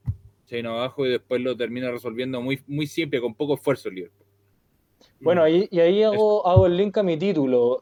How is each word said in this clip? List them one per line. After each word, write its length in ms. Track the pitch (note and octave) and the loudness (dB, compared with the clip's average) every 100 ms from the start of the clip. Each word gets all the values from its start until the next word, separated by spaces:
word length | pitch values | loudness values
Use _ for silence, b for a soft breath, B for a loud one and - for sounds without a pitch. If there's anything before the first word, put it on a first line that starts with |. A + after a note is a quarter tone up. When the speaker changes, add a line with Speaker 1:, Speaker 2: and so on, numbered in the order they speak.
| - - - _ _ | -10 -10 -14 _ _
Speaker 1:
Se 100 | A#2+ | -10
vino 140 | A#2 | -6
abajo 340 | A#2 B2+ C#3+ | -6 -6 -4
y 60 | C3 | -2
después 320 | A#2+ - B2 | -2 -2 -4
lo 120 | B2+ | -2
termina 360 | A#2 A#2 A#2+ B2+ | -4 -6 -6 -6
resolviendo 500 | A#2+ A#2+ A2+ B2+ B2+ | -6 -8 -8 -6 -6
muy, 220 | B2+ C3+ - | -4 -6 -6
muy 200 | C#3+ D3+ | -6 -6
simple, 340 | - D#3 C3+ | -4 -4 -2
con 140 | A#2+ | -4
poco 200 | - D3 | -4 -4
esfuerzo 360 | C3+ - C3 G#2+ | -2 -2 -2 -4
el 60 | F#2 | -12
Liverpool. 300 | F2 _ _ _ _ _ _ _ _ _ b _ | -14 _ _ _ _ _ _ _ _ _ b _
Speaker 2:
Bueno, 220 | D#3 E3+ | 0 2
ahí, 260 | D#3 E3+ - | 4 4 2
y 100 | E3+ | 2
ahí 220 | E3+ G3+ | 4 4
hago, 380 | G#3+ G#3 G#3+ G#3 | 2 2 2 2
Speaker 1:
Eso. 60 | F3+ | 4
Speaker 2:
hago 180 | F#3+ F#3 | 6 6
el 100 | F3 | 4
link 180 | G3+ A3 | 0 0
a 60 | |
mi 160 | F#3+ D#3+ | 0 0
título. 600 | G3 D#3+ C3+ B2 A#2+ B2+ | 0 0 2 2 2 0